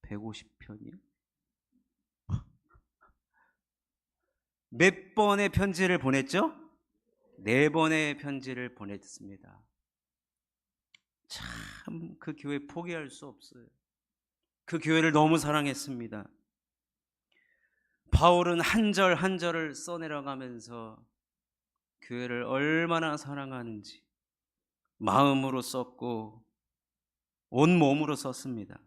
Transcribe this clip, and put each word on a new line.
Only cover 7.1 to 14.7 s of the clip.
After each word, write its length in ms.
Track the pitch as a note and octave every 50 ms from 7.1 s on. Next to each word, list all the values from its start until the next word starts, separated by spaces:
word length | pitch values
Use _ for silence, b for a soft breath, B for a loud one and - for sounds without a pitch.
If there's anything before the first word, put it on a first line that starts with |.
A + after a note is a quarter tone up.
| _ _ _ _ _ -
네 320 | G2 G#2 A#2 C3 D3 D3+
번의 480 | D3 E3 D#3+ D#3+ D#3+ D#3 D#3 D3 D3 C#3+
편지를 560 | C#3+ C#3+ C#3 C3+ B2+ C3 C3 B2 B2 A#2+ B2
보냈습니다. 880 | - G#2+ G2+ G2+ G2 - - - - G#2 G2 G2 F#2+ F#2+ G2 G2 G2 A2 _ _ _ _ _ _ _ _ _ _ _ _ _ _ _ _ _ _ _ _ _ _ _ _ _ _ _ _ _ _ _ _ _
참 880 | - - - A#1 A#1 A#1 G#1+ - - - - - - E3 E3+ - - _
그 160 | - - D3+ D3+
교회 280 | - C#3+ D3 C#3+ C#3+
포기할 440 | C#3+ D3 E3 E3+ F3 E3+ E3 D3+ C3
수 160 | - - -
없어요. 400 | C#3+ A2 _ _ - - B2+ A#2 - _ _ _ _ _ _ _ _ _ _ _ _ _ _ _ _ _ _ _
그 140 | -